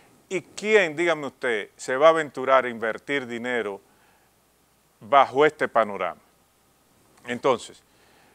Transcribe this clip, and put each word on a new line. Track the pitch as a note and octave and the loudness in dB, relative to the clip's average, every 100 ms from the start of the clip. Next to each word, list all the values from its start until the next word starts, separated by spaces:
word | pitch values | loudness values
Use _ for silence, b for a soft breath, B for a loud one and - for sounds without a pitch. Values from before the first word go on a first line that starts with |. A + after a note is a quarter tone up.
| b _ - | b _ -10
¿Y | F#3 | -10
quién, | - - G#3 G#3+ F3 D3 | -10 -8 2 4 4 0
dígame | F3 D#3 C#3 | -2 -2 -6
usted, | - B2+ A2 F#2+ - | -6 -4 -4 -6 -12
se | - C3 | -6 4
va | D#3 | 4
a | |
aventurar | D#3+ D3 C3 B2+ C3+ | 4 0 -6 2 2
a | B2 | 2
invertir | A2+ A2 G#2+ - C#3+ B2 | -4 -6 -6 -6 -6 -6
dinero | A#2 B2 A#2+ G#2 G2 b b b b b _ _ _ _ _ _ _ | -8 -6 -4 -6 -8 b b b b b _ _ _ _ _ _ _
bajo | G2+ C#3 B2+ B2+ D3+ | 0 2 2 2 2
este | - C3 | 2 -2
panorama? | A#2+ G#2+ G2 F2+ D2+ _ _ _ _ _ _ _ _ _ _ A#2+ | 0 -2 -2 -8 -8 _ _ _ _ _ _ _ _ _ _ -12
Entonces, | B2 C#3+ A#2 - - b b b b b | -4 -2 -2 -6 -20 b b b b b